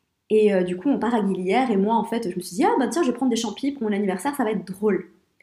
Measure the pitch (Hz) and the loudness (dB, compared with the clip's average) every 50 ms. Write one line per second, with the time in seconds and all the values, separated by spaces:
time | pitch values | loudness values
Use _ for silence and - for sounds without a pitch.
0 | _ _ _ _ _ - 214 220 214 202 190 185 180 180 180 180 - 285 247 190 | _ _ _ _ _ 2 4 4 6 6 4 4 2 0 -2 -2 0 0 0 0
1 | 208 240 240 214 196 196 180 180 180 185 208 254 269 240 202 196 196 214 233 220 | 0 0 0 0 0 0 -2 -2 0 0 2 2 2 2 2 2 2 2 2 0
2 | 214 - 233 226 226 175 - 180 - - 175 202 339 453 466 302 240 214 233 339 | 0 -2 -4 -4 -4 -4 -6 -6 -8 -6 -2 0 2 2 2 2 0 0 0 0
3 | 311 247 240 - 269 247 226 220 226 208 - - 269 277 277 - 226 208 202 196 | 0 0 0 0 0 0 0 0 -2 -4 -6 -4 -6 -6 -4 -4 -2 -2 0 0
4 | 208 185 180 185 - 285 285 - 226 214 220 180 170 - 180 - 214 214 - - | 0 -2 -2 -2 -4 -4 -4 -2 -2 -2 -2 -4 -6 -8 -6 -2 0 0 0 0
5 | - - _ _ _ _ _ _ | -2 -8 _ _ _ _ _ _